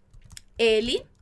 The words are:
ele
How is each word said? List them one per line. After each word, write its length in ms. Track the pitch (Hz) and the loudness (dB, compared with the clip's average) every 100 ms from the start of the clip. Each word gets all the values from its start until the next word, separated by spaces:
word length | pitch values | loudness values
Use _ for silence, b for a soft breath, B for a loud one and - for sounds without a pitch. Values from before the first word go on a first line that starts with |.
| _ - - - - - | _ -20 -20 -20 -20 -2
ele 460 | 226 220 233 370 - _ | 2 2 0 -4 -8 _